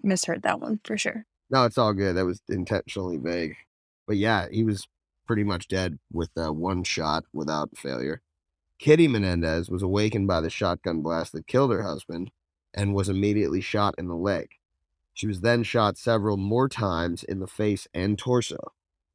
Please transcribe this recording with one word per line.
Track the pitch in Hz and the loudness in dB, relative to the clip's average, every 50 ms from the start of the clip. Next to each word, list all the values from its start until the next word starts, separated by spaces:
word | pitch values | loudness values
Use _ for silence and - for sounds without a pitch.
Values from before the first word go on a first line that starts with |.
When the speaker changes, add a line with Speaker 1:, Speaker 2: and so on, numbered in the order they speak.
| - | 0
Speaker 1:
Misheard | 202 190 180 - - 170 185 | 0 0 0 0 -4 -4 -2
that | - - - - | 0 -2 -2 -2
one | - - 220 214 - | -2 -6 -6 -6 -4
for | - 220 | -6 -6
sure. | 208 - - - 220 220 _ _ _ _ _ | -4 -4 -4 -6 -6 -12 _ _ _ _ _
Speaker 2:
No, | 127 135 123 | 2 4 4
it's | 117 - | 4 4
all | - 117 107 104 | 2 2 2 2
good. | 95 101 95 87 | 2 0 2 2
That | 90 95 | 2 0
was | 90 90 - _ - | 0 -2 -4 _ -6
intentionally | 95 95 90 - 110 95 - - - 104 92 90 85 | -4 -4 -2 -2 -2 -2 -2 -4 -8 -6 -4 -4 -6
vague. | 73 64 82 87 87 82 78 - - - _ _ _ _ _ _ _ _ | -4 -4 -4 -2 -2 -4 -6 -8 -12 -20 _ _ _ _ _ _ _ _
But | - 107 | -2 0
yeah, | 98 104 113 110 98 90 - | 2 2 2 2 2 0 -2
he | - 110 113 | -2 0 2
was | 110 104 98 - - _ _ _ _ _ _ _ | 2 0 -2 -6 -14 _ _ _ _ _ _ _
pretty | - 117 104 104 | -2 0 0 2
much | 101 95 87 - | 0 0 -2 -2
dead | - 95 92 92 90 76 71 _ _ | -2 -2 0 0 0 -4 -8 _ _
with, | - 82 82 82 - | -4 -4 -4 -4 -4
uh, | 82 80 78 | -4 -4 -2
one | 78 78 85 95 95 90 87 | -2 -2 -2 -2 -2 -2 -2
shot | - - - 80 78 76 80 80 - - | -2 -4 -2 0 0 0 -2 -2 -6 -8
without | 76 76 73 78 76 76 - - | -6 -4 -2 -2 -2 -4 -4 -8
failure. | - - 69 65 62 62 71 80 - _ _ _ _ _ _ _ _ _ _ _ _ | -10 -8 -8 -6 -4 -4 -4 -6 -8 _ _ _ _ _ _ _ _ _ _ _ _
Kitty | - 143 151 160 170 | 6 6 8 8 8
Menendez | 151 120 107 98 95 90 82 82 80 80 85 85 - | 6 4 2 2 2 2 2 0 0 0 -2 -2 -2
was | 90 92 98 | -4 -2 0
awakened | 92 95 104 107 107 110 104 98 | 2 2 2 2 2 2 0 2
by | 95 92 82 | 2 2 2
the | 80 82 | 0 -2
shotgun | - - 104 90 87 85 - 92 82 80 | -2 -2 0 0 0 0 -2 -2 -2 -2
blast | 76 80 82 82 80 - - | -2 -2 -2 -2 -4 -6 -8
that | 80 78 | -12 -8
killed | - - 127 139 131 | 0 2 4 4 4
her | 110 90 107 | 2 0 0
husband | 92 73 - - - 85 82 92 - - _ _ _ _ _ _ _ - | -4 -6 -6 -8 -10 -8 -8 -8 -10 -12 _ _ _ _ _ _ _ -4
and | 104 101 101 98 | -2 0 2 2
was | 98 95 98 | 2 0 0
immediately | 95 95 101 104 104 107 98 71 76 95 | 0 2 2 2 2 2 2 2 0 -2
shot | 101 - - 104 101 101 - | -2 0 0 2 2 2 0
in | - 87 | -2 -6
the | 90 85 | -6 -4
leg. | 85 90 101 95 80 - - - _ _ _ _ _ _ _ _ _ _ _ _ | -2 0 0 0 -2 -4 -8 -16 _ _ _ _ _ _ _ _ _ _ _ _
She | - - | -6 -4
was | 110 101 90 | -4 -4 0
then | 90 117 120 120 117 | 2 2 2 2 2
shot | - - 117 107 104 98 | 2 2 4 4 4 2
several | - - 120 117 110 101 107 101 | 0 0 2 2 2 2 2 0
more | 98 98 101 110 120 131 139 | 0 0 2 2 2 2 2
times | - 123 113 98 87 82 85 87 85 85 - | 0 -2 -2 0 0 0 0 0 -2 -4 -6
in | - 98 95 | -6 -6 -6
the | 92 | -6
face | 90 - - 107 107 101 92 - - - | -8 -4 -2 0 0 0 0 -4 -8 -6
and | 85 92 101 104 | -2 0 0 0
torso, | - - 127 123 123 117 - - - - - - _ _ _ _ _ _ _ | 0 0 0 2 2 0 -2 -8 -10 -12 -14 -18 _ _ _ _ _ _ _